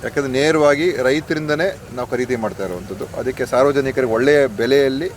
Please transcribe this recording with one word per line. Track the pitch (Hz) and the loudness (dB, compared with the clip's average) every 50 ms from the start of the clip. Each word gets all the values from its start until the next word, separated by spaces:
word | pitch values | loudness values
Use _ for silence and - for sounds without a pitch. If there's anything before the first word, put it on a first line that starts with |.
| - | -8
ಯಾಕಂದರೆ | 117 - 147 143 135 | -4 -4 -4 -4 0
ನೇರವಾಗಿ | 127 131 143 156 160 156 151 147 143 143 165 185 156 123 | 0 2 2 4 4 4 4 4 4 4 2 0 0 2
ರೈತರಿಂದನೇ | 127 127 143 156 151 - 165 156 156 151 151 147 170 196 - - - - 120 | 2 2 2 0 0 -2 -4 -4 0 -2 0 0 0 -2 -2 -6 -14 -12 -8
ನಾವು | 123 123 113 | -8 -6 -4
ಖರೀದಿ | 127 123 127 120 127 | -2 -2 -2 -2 -2
ಮಾಡ್ತಾ | 117 110 104 92 90 98 | -2 -2 -4 -4 -4 -6
ಇರುವಂಥದ್ದು. | 90 90 90 90 98 95 98 - - - | -6 -6 -8 -8 -10 -10 -10 -10 -10 -8
ಅದಕ್ಕೆ | - 127 127 127 - 127 | -6 -6 -6 -4 -4 -4
ಸಾರ್ವಜನಿಕರಿಗೆ | 117 127 123 135 143 139 143 135 135 131 139 127 117 | 0 2 4 4 4 2 2 0 0 -2 -2 0 0
ಒಳ್ಳೆಯ | 110 113 127 143 147 147 139 | 0 2 4 4 4 4 4
ಬೆಲೆಯಲ್ಲಿ | 127 104 98 117 120 135 143 139 135 131 139 165 185 - | 2 0 -2 0 2 4 4 4 2 0 -2 -6 -6 -8